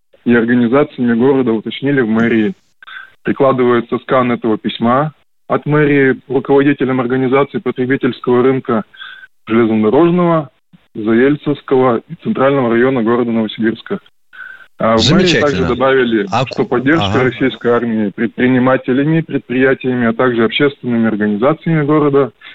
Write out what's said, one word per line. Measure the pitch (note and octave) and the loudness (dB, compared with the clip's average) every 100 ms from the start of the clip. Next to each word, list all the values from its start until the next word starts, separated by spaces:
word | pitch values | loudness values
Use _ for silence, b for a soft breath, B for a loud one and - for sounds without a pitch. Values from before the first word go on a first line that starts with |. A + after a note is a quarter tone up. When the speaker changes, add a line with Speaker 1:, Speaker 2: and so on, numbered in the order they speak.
| _ _ | _ _
Speaker 1:
и | A#2+ | 0
организациями | A#2+ A2+ B2 A#2 C3+ D3 - A#2+ A2+ | 2 2 2 2 2 0 -2 -2 2
города, | C3 C3+ B2 | 2 2 0
уточнили | A2 A2+ - C3+ C#3 | -2 -4 -6 -2 0
в | A2 | 0
мэрии. | A2+ A#2 A2+ G#2 - _ _ B B B B | 0 0 0 -2 -4 _ _ B B B B
Прикладывается | - G#2 C3+ B2+ B2 A#2+ A#2 A#2+ | -6 0 0 2 2 0 -2 -6
скан | - C3 B2 | -2 0 0
этого | A#2 A#2 G#2 | -2 -2 -2
письма | G#2 - A#2 C3 D3+ - _ _ - | -4 -2 0 0 -2 -8 _ _ -6
от | C3 D3 | -4 0
мэрии | D3 C#3+ C#3+ C3+ B2 - | 0 2 2 2 0 -4
руководителям | C3 - C#3 C#3+ C#3 C3 C3 | -4 2 2 2 0 -2 -2
организации | A#2+ C3 C3 C3+ C#3+ B2 | -2 -2 0 0 0 -4
потребительского | B2+ A#2+ B2 C3+ C3 - - B2 | -6 -4 -2 -2 -2 -4 0 2
рынка | B2+ C3+ - A2+ - B B B B _ - | 2 0 -2 -2 -4 B B B B _ -2
железнодорожного, | A#2 A2 A2 G#2+ C3 E3+ F3+ F3 E3 C#3 _ _ - _ | 0 2 2 2 4 2 2 2 0 -4 _ _ -20 _
Заельцевского | A#2 G#2+ A2+ C3+ D3 D3 C#3 - C3 C3 A2+ - | -6 0 2 2 0 -4 -4 0 2 2 0 -4
и | E3 | -10
Центрального | - B2 C3+ C#3 A#2 | -6 0 0 2 0
района | A#2 B2+ C3+ | 2 2 0
города | A2 A#2+ A#2 | 0 0 0
Новосибирска. | A2+ G#2+ - A2 - - G2+ _ _ _ B B B B - | -2 -4 -2 -4 -4 -8 -10 _ _ _ B B B B -4
А | A2 A2+ | 0 2
в | |
мэрии | G#2+ F#3 F#3 | 2 2 2
Speaker 2:
Замечательно. | C#3+ D3 | 2 0
Speaker 1:
также | C#3 - | 0 -2
добавили, | A#2+ C3+ C3+ A#2+ A2 G2 | 0 0 2 0 -2 -2
Speaker 2:
А | A2+ C3 | -4 -4
Speaker 1:
что | - | -4
Speaker 2:
ку-, | - | -4
Speaker 1:
поддержка | B2 C3 D#3+ G2 | -2 0 0 0
Speaker 2:
ага. | A#2 | 0
Speaker 1:
российской | B2+ A#2+ C3+ A2+ A#2+ | -2 -2 -4 -2 -2
армии | A#2 A#2 A2 G2+ | 0 0 -2 -4
предпринимателями, | F#2+ A#2 - B2 B2+ B2+ C3 - C3 D3 D#3+ | -4 -6 -2 0 2 2 0 0 0 0 0
предприятиями, | D#3+ C#3 - B2 C3 C3+ B2+ B2 A#2 | -2 -6 -4 0 0 0 -2 -2 -2
а | |
также | A#2 B2+ A#2 | 0 0 0
общественными | A2 - C#3+ - B2+ A#2 A2+ | 0 0 -2 -2 -4 0 0
организациями | G#2 G#2 G#2 C3 - E3+ D#3+ | 0 -2 0 0 0 -2 0
города, | C#3+ D#3 D3 C#3 B2+ - B | 2 2 2 2 0 -6 B